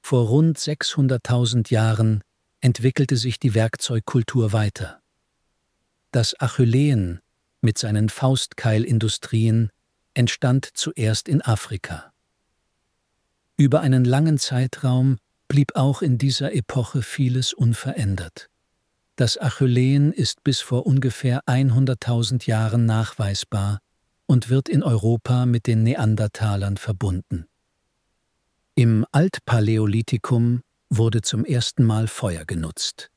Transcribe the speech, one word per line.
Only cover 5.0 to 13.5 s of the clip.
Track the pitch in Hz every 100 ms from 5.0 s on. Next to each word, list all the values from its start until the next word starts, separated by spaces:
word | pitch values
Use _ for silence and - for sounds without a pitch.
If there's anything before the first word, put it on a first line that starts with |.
| _ _ _ _ _ _ _ _ _ _ _
Das | 123 113 -
Achilleen | 127 - 120 127 147 120 87 87 _ _ _ _
mit | 117 -
seinen | 110 107 107
Faustkeilindustrien | - 131 135 - - 117 107 120 117 110 - - 113 113 113 110 _ _ _ _
entstand | - 120 - 131 131 -
zuerst | - 156 - 110 110 -
in | 151
Afrika. | - 110 - 101 - 80 - _ _ _ _ _ _ _ _ _ _ _ _ _ _